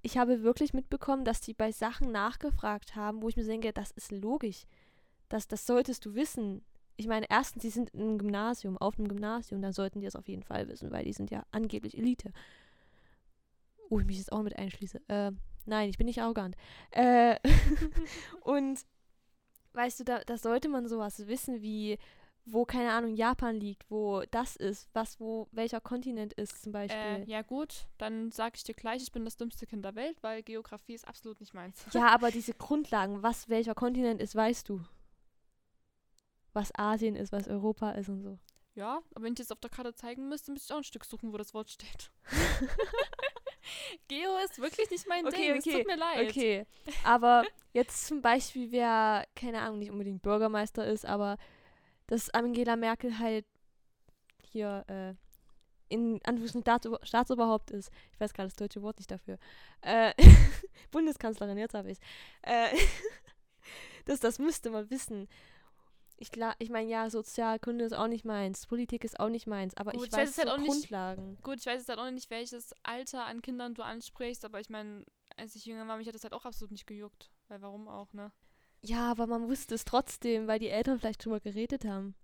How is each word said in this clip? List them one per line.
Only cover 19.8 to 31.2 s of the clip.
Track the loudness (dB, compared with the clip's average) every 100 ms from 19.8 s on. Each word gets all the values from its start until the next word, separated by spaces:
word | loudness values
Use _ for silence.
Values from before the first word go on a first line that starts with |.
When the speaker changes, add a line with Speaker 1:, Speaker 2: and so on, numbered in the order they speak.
| -6 -4
Speaker 1:
du, |
da, | -6 -6
da | -6 -6
sollte | -2 0 0
man | -4 -4
sowas | -6 -6 -10 -8
wissen | -6 -6 -8
wie, | -6 -6 -6 -6 -10 -20 -20 _
wo, | -4 -2
keine | 0 0 0
Ahnung, | 0 -2
Japan | 0 0 0 -2 -4
liegt, | -6 -10 -8
wo | -4 -2 -2 -2
das | -4 -4 -6
ist, | -6 -6 -8
was, | -6 -6 -8
wo, | -8 -8 -8
welcher | -6 -4 -6
Kontinent | -6 -8 -6 -8 -8
ist | -8 -8 -10
zum | -10
Beispiel. | -8 -6 -6
Speaker 2:
Äh, | -6 -6
ja | -6 -10
gut, | -6 -6 -6 -10 -12 -10
dann | -8 -6 -8
sag | -6 -8 -8
ich |
dir | -14
gleich, | -10 -8 -8
ich | -8
bin | -10
das | -10 -8
dümmste | -10 -10 -12
Kind | -10
der | -10
Welt, | -8 -10 -8
weil | -8 -8
Geografie | -10 -12 -12 -18 -16
ist | -16 -16
absolut | -18